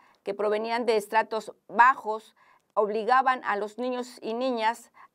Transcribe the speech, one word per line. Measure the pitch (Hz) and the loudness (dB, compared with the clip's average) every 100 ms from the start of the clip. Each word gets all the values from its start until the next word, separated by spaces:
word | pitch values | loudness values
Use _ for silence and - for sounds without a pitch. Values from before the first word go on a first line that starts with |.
| _ _ | _ _
Que | - | -8
provenían | 202 208 214 226 233 | -2 0 0 -2 -2
de | 233 220 | 0 0
estratos | 202 220 220 220 208 - _ | 2 0 0 -4 -8 -18 _
bajos, | 202 247 269 214 220 - _ _ _ _ | 6 6 6 -4 -8 -10 _ _ _ _
obligaban | - 214 214 208 254 262 254 | -2 0 0 2 4 4 0
a | - | -2
los | 202 208 208 | -4 -4 -6
niños | 247 247 247 - | -6 -4 -8 -10
y | - | -8
niñas | 226 262 240 220 233 - _ - | -4 -2 0 -2 -2 -12 _ -20